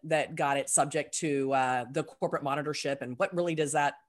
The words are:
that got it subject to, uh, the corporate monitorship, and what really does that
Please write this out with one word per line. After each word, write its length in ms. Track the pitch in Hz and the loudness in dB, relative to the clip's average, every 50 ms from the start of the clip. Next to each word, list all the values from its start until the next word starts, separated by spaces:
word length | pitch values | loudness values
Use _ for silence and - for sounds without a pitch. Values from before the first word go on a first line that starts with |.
| - | -4
that 320 | 160 160 151 135 - 160 | 0 0 0 0 0 -2
got 220 | 156 156 143 139 | 0 0 2 2
it 120 | 139 135 - | 0 0 2
subject 460 | - - 139 147 - 151 143 - - - | 4 4 4 4 2 -2 -2 -2 -4 -2
to, 320 | 175 156 143 139 135 135 135 | 0 0 0 2 2 2 2
uh, 320 | 131 131 127 127 123 120 120 | 2 2 2 2 0 -2 -2
the 120 | 135 160 143 | -2 -4 -4
corporate 400 | - - - 185 160 165 160 143 | -4 -6 -4 -4 -2 -2 -2 -2
monitorship, 580 | 139 139 151 143 151 147 - - 143 139 139 | 0 -2 -2 -2 -4 -4 -2 -2 -2 -2 -4
and 160 | 123 123 123 | -4 -6 -4
what 160 | 123 196 190 185 | -2 -2 -2 0
really 220 | 175 175 175 165 | 0 0 0 0
does 160 | 156 151 139 | 0 0 0
that 240 | 147 151 143 143 - - _ | 2 2 2 2 0 -4 _